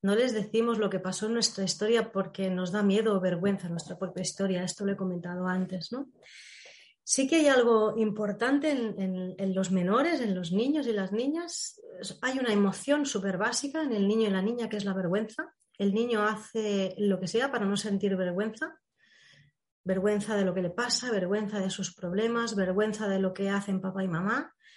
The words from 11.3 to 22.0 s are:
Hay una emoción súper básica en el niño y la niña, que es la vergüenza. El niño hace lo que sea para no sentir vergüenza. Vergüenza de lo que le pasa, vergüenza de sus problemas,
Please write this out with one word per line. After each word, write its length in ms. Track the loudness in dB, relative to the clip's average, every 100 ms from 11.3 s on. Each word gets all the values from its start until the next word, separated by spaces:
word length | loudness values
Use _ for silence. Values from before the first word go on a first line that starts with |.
| -2 -4 -8 -10 -12 -20 -14 -12 -6
Hay 180 | -4 0
una 120 | 2
emoción 540 | 4 4 2 2 2 2
súper 320 | -2 -2 0
básica 460 | 0 0 -4 -2
en 80 | 0
el 140 | 2 2
niño 200 | 4 2
y 40 |
la 100 | 2
niña, 280 | 0 -2 -2
que 80 | -4
es 80 | -2
la 80 |
vergüenza. 600 | -2 0 0 -2 -8 -12 _ _ _
El 160 | 0
niño 300 | 2 2 2
hace 720 | 0 -2 -6 -4 -2 0 -2 0
lo 220 | 0 2
que 80 | 0
sea 240 | 0 0
para 140 | 0 0
no 120 | 0
sentir 380 | 0 0 0 0
vergüenza. 640 | 0 0 -2 -4 -10 -10 _ _ _ _ -20 -20 -20 _ _ _
Vergüenza 520 | -4 0 2 0 0 0
de 100 | 0
lo 80 |
que 80 | 0
le 80 | -2
pasa, 420 | -2 -2 -2 0
vergüenza 480 | -2 0 0 -2 -2
de 100 | -4
sus 240 | -4 -8
problemas, 640 | -6